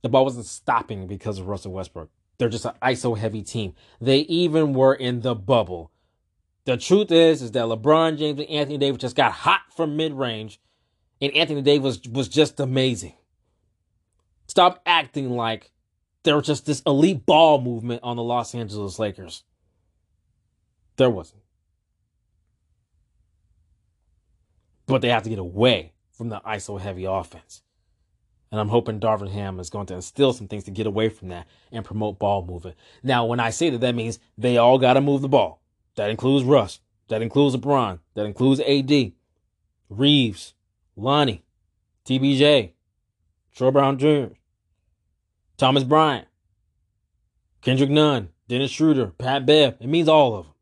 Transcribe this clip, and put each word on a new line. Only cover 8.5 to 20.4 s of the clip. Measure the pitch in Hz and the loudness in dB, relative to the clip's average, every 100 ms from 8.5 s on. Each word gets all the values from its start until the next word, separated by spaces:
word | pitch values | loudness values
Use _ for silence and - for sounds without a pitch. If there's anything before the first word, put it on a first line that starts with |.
| 147 143 147 | -4 -4 -2
Davis | 139 127 | -2 -2
just | 127 - | -6 0
got | 123 | 0
hot | - - 190 - - | 2 0 0 -2 -6
from | 160 147 | -4 -2
mid-range, | 160 139 127 110 107 - _ _ _ _ _ _ | -4 -4 -6 -6 -12 -18 _ _ _ _ _ _
and | 139 | -2
Anthony | 143 165 147 | 0 0 0
Davis | 135 147 135 107 120 | 2 2 2 -4 -8
was | 123 113 | -6 -4
just | 147 147 - | 0 0 0
amazing. | 139 131 131 113 95 _ _ _ _ _ _ _ _ _ _ _ _ _ _ | -4 0 -2 -4 -10 _ _ _ _ _ _ _ _ _ _ _ _ _ _
Stop | - 180 180 - | 4 4 2 -2
acting | 170 139 - 131 | 0 0 -8 -6
like | 123 113 110 _ _ _ _ _ _ | -4 -4 -6 _ _ _ _ _ _
they | 165 | 0
were | 147 | 0
just | 147 147 - | 0 -4 -2
this | 139 - | -4 0
elite | 139 165 160 - | 2 2 0 2
ball | 151 160 147 | 6 6 4
movement | 123 117 117 120 | 0 -6 -6 -8
on | 123 120 | -8 -6
the | |
Los | 117 120 117 123 | -2 -4 -4 -8
Angeles | 110 104 101 92 | -10 -8 -10 -6
Lakers. | 107 92 90 - _ _ _ _ _ _ _ _ _ _ | -6 -6 -16 -18 _ _ _ _ _ _ _ _ _ _